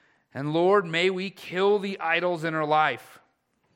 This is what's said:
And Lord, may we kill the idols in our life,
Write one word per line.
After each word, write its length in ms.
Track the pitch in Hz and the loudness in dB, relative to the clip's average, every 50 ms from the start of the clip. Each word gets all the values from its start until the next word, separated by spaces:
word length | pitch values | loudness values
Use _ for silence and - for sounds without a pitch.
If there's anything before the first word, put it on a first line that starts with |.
| _ _ _ _ _ _ - | _ _ _ _ _ _ -12
And 180 | 120 143 147 | -8 -6 -2
Lord, 340 | 156 165 175 185 202 208 185 | 0 2 4 4 4 4 2
may 240 | 165 160 165 175 190 | 0 -2 0 0 0
we 200 | 190 180 190 196 | 0 -2 -6 -8
kill 500 | - - - - - 185 196 202 208 208 | -10 -14 -14 -8 -2 0 2 2 2 2
the 200 | 185 202 190 - | 0 -4 -6 -4
idols 440 | 160 165 165 170 175 180 175 160 156 | -2 0 0 0 0 0 -2 -2 -4
in 120 | 165 160 | -4 -2
our 100 | 160 156 | -2 0
life, 540 | 147 151 156 156 147 123 113 - - - - _ _ _ _ _ _ _ _ _ _ _ | 2 2 2 2 2 -2 -4 -10 -20 -20 -20 _ _ _ _ _ _ _ _ _ _ _